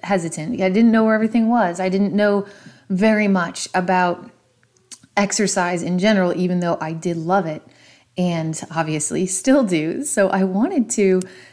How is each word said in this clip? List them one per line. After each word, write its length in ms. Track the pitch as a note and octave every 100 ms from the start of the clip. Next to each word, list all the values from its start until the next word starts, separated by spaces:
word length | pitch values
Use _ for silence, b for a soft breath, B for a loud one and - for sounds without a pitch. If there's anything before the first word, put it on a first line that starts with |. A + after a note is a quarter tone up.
hesitant. 580 | F3+ G3 E3 E3 D#3 -
I 100 | F#3+
didn't 220 | F#3+ A#3
know 120 | A3
where 100 | A3
everything 340 | A3 A3 A#3 A3+
was. 320 | A#3+ F#3 F3
I 100 | F#3
didn't 260 | F#3+ G3+ F#3+
know 320 | G#3 G3+ G3+ B B B _
very 380 | F#3 A3 G#3+ G#3
much 420 | F#3+ E3+ - - F#3
about 560 | F3+ F#3 F3+ F3 - - _ _ _ _ _ - - -
exercise 680 | G3+ - G3 G3 F3 F3+
in 160 | E3+ F3+
general, 360 | G3+ G#3 F3+ F3+
even 240 | F3+ F3+
though 180 | F3 E3
I 120 | D#3+
did 240 | E3 F3 E3+
love 280 | D#3+ F#3+ E3
it 160 | D#3 - b b b b -
and 420 | F3+ E3 D#3+ D#3 -
obviously 540 | D#3+ D#3+ D#3 - D#3 F3+
still 380 | - - C#4
do. 400 | A3+ E3+ D#3 -
So 260 | C#4+ - F#3+
I 140 | F#3+
wanted 460 | F#3+ F#3+ C#4+ F4+ G#3+
to 300 | - G3 F#3 F#3 B B